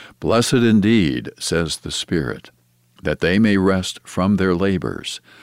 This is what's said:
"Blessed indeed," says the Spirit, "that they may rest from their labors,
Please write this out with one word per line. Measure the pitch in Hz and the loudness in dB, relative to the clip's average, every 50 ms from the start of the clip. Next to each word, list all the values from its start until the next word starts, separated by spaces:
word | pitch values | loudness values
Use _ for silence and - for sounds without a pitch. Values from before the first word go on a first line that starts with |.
| - - - _ | -20 -20 -16 _
"Blessed | - 78 104 113 120 - - | -2 0 2 2 2 2 2
indeed," | 127 120 117 110 110 92 104 117 113 92 73 64 62 - - - - | 2 4 4 4 4 4 4 4 4 2 2 -2 -4 -8 -10 -12 -10
says | - - 85 82 85 76 - - | -6 -4 -2 -2 -2 -2 -6 -8
the | - - | -10 -10
Spirit, | - - - - 92 85 71 60 - - - - _ _ _ _ _ _ _ _ _ _ | -10 -10 -6 -4 -4 -4 -2 -4 -8 -10 -14 -20 _ _ _ _ _ _ _ _ _ _
"that | - - 76 - | -6 -4 -4 0
they | - 82 90 104 | 0 2 2 4
may | 113 110 101 98 | 4 4 2 2
rest | 92 95 95 95 92 - - - - | 2 2 2 0 -2 -6 -10 -12 -16
from | - - - 90 98 104 | -10 -4 -2 0 0 2
their | 92 92 95 87 | 2 2 0 0
labors, | 87 95 98 98 87 - 53 50 50 - - - - - - - - | 0 0 0 -2 -2 -4 -6 -6 -8 -10 -12 -12 -14 -16 -20 -20 -20